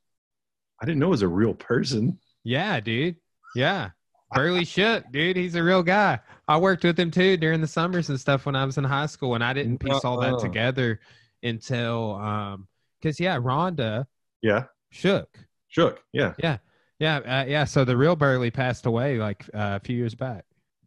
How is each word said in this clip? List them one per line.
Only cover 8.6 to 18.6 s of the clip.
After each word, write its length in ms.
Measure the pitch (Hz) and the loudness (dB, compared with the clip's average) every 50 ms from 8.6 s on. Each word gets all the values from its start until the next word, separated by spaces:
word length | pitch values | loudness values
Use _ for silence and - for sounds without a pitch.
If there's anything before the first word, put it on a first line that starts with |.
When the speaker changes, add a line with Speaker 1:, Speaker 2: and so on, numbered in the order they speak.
| 135 | -2
Speaker 2:
was 140 | 135 131 151 | -2 -2 -2
in 60 | 139 | 0
high 220 | 131 139 139 151 | 0 0 0 -2
school, 280 | 151 - - 139 123 120 | -4 -6 -4 -2 -2 0
and 80 | 113 | 0
I 100 | 117 123 | 0 0
didn't 260 | 131 139 143 117 120 - | 0 -2 -2 -2 -2 -2
piece 260 | - 135 139 135 127 | 0 0 0 0 0
all 160 | 123 123 123 | 0 0 0
that 140 | 123 131 127 | 0 0 -2
Speaker 1:
Uh-uh. 60 | 120 | -2
Speaker 2:
together 600 | 107 95 90 107 113 127 127 131 127 117 110 - _ _ - _ _ _ _ - | -4 -4 -2 0 0 0 0 0 0 -2 -2 -4 _ _ -20 _ _ _ _ -8
until, 720 | - 120 117 110 - - 127 120 120 117 117 117 113 110 101 | -6 -6 -6 -6 -6 -6 -4 -4 -2 -2 -2 -4 -4 -4 -6
um, 540 | 98 107 107 104 104 101 101 98 95 95 _ _ _ _ _ _ _ | -6 -6 -4 -4 -4 -6 -8 -10 -14 -16 _ _ _ _ _ _ _
'cause, 160 | - 160 147 - | -6 -6 -4 -2
yeah, 200 | 175 185 175 127 | -2 -2 -2 -2
Rhonda 680 | 120 127 127 151 175 185 175 143 117 110 107 120 135 - _ _ _ _ _ - | -2 -2 0 0 -2 -2 -2 -4 -4 -4 -4 -4 -6 -8 _ _ _ _ _ -4
Speaker 1:
Yeah. 240 | - 107 101 113 127 - _ _ _ _ | 0 2 2 2 0 -4 _ _ _ _
Speaker 2:
Shook. 480 | - - - 185 196 113 80 _ _ - - _ _ _ _ _ | -14 -2 0 0 0 0 -2 _ _ -20 -20 _ _ _ _ _
Speaker 1:
Shook, 360 | - 160 165 - 175 - _ _ | 0 2 2 2 0 -4 _ _
yeah. 220 | - 135 131 92 - - | -2 -2 -2 -2 -2 -2
Speaker 2:
Yeah. 200 | - 165 135 107 _ _ _ _ _ _ _ - | -2 -2 -2 -4 _ _ _ _ _ _ _ -2
Yeah, 180 | 151 156 151 | -2 0 0
uh, 280 | 143 - 117 131 135 135 127 | -2 -2 -2 -2 -2 0 0
yeah, 160 | 143 151 139 | 0 0 0
so 180 | - - 147 131 | 0 2 2 2
the 100 | 123 127 | 4 4
real 180 | 120 139 165 180 | 4 4 4 4
Burley 360 | 156 143 139 131 127 123 117 | 4 2 2 2 2 0 -2
passed 340 | - 135 | -2 -2